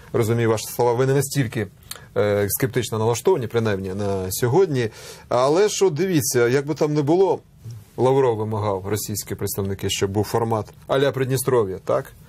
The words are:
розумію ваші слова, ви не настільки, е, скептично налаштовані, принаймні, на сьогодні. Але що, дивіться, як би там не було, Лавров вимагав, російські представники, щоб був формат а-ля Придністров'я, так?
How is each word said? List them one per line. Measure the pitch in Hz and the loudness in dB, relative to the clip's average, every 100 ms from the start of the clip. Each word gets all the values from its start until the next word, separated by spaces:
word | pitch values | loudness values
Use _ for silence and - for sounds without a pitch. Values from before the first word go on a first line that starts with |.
| - | -4
розумію | - 104 117 113 | -2 0 2 2
ваші | 110 - | 0 -2
слова, | - 120 | 0 0
ви | 117 131 | 2 2
не | |
настільки, | 139 143 139 135 120 101 - - - - - | 0 0 -2 -2 -2 -6 -8 -18 -18 -6 0
е, | 104 101 101 | 2 2 0
скептично | - 127 123 113 110 | 0 -2 -2 -4 -2
налаштовані, | 110 117 - 175 113 | 0 0 0 0 0
принаймні, | 117 110 98 95 | -2 0 -2 -4
на | 98 101 98 92 | -4 -4 -4 -4
сьогодні. | - 123 156 190 131 113 - - - - | -2 0 4 2 2 -4 -6 -18 -16 -2
Але | 120 131 165 208 | 0 2 4 2
що, | - 190 | 2 0
дивіться, | 147 190 160 - 123 120 | 2 0 0 2 2 2
як | 135 143 | 2 0
би | |
там | 156 151 | -2 0
не | 151 | 0
було, | 143 175 190 139 - - - - - - | 2 4 4 0 -6 -20 -18 -18 -12 0
Лавров | 127 135 131 107 | 2 4 4 2
вимагав, | 107 110 104 95 98 | -2 -2 -2 -2 -2
російські | 104 - 104 - | -4 -4 -8 -8
представники, | 101 104 - 98 95 98 | -6 -6 -4 -4 -4 -4
щоб | - 101 | -2 0
був | 101 | 0
формат | 101 117 113 110 - - - | 0 0 0 -2 -4 -10 -2
а-ля | 139 139 | 0 2
Придністров'я, | 131 127 131 139 123 98 90 | 0 -2 -2 2 2 2 -2
так? | - 127 - - | -2 -2 -4 -14